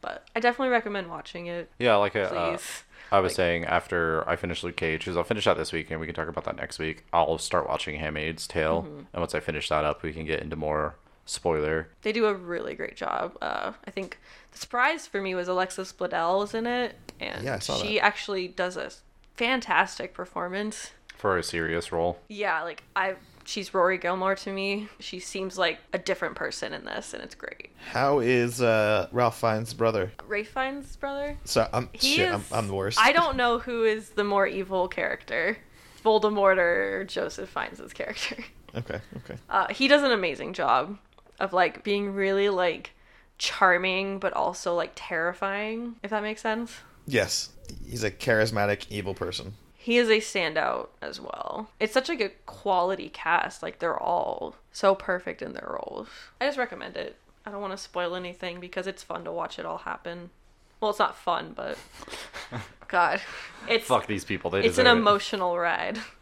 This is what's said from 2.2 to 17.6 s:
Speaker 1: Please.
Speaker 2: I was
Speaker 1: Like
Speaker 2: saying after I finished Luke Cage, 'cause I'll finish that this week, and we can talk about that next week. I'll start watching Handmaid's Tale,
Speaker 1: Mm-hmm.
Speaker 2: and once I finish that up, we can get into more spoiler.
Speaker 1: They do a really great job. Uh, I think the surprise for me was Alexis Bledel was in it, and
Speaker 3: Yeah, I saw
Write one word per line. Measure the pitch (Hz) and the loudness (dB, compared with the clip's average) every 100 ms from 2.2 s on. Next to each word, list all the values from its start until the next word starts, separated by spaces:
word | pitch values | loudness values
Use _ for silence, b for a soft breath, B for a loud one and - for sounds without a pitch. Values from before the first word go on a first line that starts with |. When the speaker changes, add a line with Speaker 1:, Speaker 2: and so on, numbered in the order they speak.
| 92 85 82 80 | 0 0 0 -2
Speaker 1:
Please. | - - - B B | -6 -12 -16 B B
Speaker 2:
I | 101 | 4
was | 92 | 4
Speaker 1:
Like | - | 2
Speaker 2:
saying | 87 85 85 | 2 2 2
after | 87 - 87 82 80 - | 0 2 0 2 2 0
I | 85 | -2
finished | 92 82 | -2 -4
Luke | 87 85 | -6 -2
Cage, | 82 80 | -2 -2
'cause | 92 87 | -2 -2
I'll | 87 | 0
finish | 107 104 | 2 2
that | 87 | 2
this | 80 | 0
week, | 82 78 | -4 -4
and | 80 | -6
we | 80 | -6
can | 82 | -6
talk | 80 | -6
about | 82 80 | -4 -6
that | - | -6
next | 65 - | -8 -4
week. | 78 78 - | -4 -4 0
I'll | 82 78 80 | 2 4 2
start | - 90 - | 0 0 2
watching | 76 - 76 | -2 -4 -4
Handmaid's | 78 78 78 82 - | -4 -4 -4 -6 -4
Tale, | 85 78 82 | 0 2 2
Speaker 1:
Mm-hmm. | 78 71 - | -2 -12 -10
Speaker 2:
and | - | -6
once | 85 80 | -2 -2
I | |
finish | - 76 - | -4 -6 0
that | 76 | 2
up, | 76 73 | 2 -2
we | 82 | -6
can | 80 78 | -6 -4
get | 80 | -4
into | 78 78 | -4 -4
more | 76 76 76 - _ _ - | -2 -2 -2 -6 _ _ -12
spoiler. | - 87 78 76 80 80 _ | -4 0 0 2 0 -4 _
Speaker 1:
They | 220 | -4
do | 214 214 | 2 2
a | |
really | 196 175 175 - | 0 -6 -6 -6
great | - - - | -6 -8 -6
job. | - - 175 - | -4 -2 -4 -4
Uh, | - - - 226 - | -4 -4 -6 -8 -12
I | |
think | 196 190 - B B B | -10 -10 -12 B B B
the | - | -16
surprise | - 240 269 320 - | -6 2 2 2 -4
for | 202 | -4
me | 190 185 | -2 -2
was | 175 | 0
Alexis | 180 185 190 190 | 0 0 -4 -10
Bledel | - 180 175 165 190 | -4 -2 0 2 2
was | 208 | 0
in | 226 233 | -2 -2
it, | 247 240 - - - | -2 -4 -6 -18 -10
and | - - | -10 -6
Speaker 3:
Yeah, | 127 | -4
I | |
saw | 110 | -4